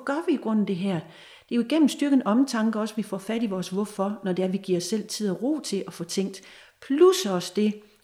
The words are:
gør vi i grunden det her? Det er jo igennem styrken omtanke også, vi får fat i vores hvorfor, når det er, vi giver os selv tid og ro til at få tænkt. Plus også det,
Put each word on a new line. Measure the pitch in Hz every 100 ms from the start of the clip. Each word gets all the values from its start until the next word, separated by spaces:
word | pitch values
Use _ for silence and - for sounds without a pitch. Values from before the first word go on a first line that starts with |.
gør | 262 285 349
vi |
i | 285
grunden | 220 220 196
det | 185
her? | 196 170 - - - - _
Det |
er | 233
jo |
igennem | 233 311 285
styrken | - 285 277 196
omtanke | 226 269 233 220 214
også, | 220 226
vi |
får | 202 196
fat | 190 226
i | 226
vores | 185 170
hvorfor, | 185 208 - 196 208
når | 190
det | 180
er, | 185
vi | 190
giver | 196 180
os |
selv | 175 220 -
tid | - 208
og | 175
ro | 240 302
til | - 202 -
at |
få | -
tænkt. | 170 - 190 196 - - - _
Plus | - 277 359 381 208
også | 180 170 -
det, | 214 208 - _